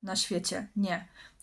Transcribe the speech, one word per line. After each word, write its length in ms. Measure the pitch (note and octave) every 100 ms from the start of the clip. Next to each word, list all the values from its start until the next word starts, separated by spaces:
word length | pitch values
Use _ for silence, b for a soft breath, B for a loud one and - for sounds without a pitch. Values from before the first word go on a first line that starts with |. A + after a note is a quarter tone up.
na 140 | G3 F#3+
świecie. 520 | - F3+ F3 F#3 G#3 -
Nie. 320 | G3 F3 - B B B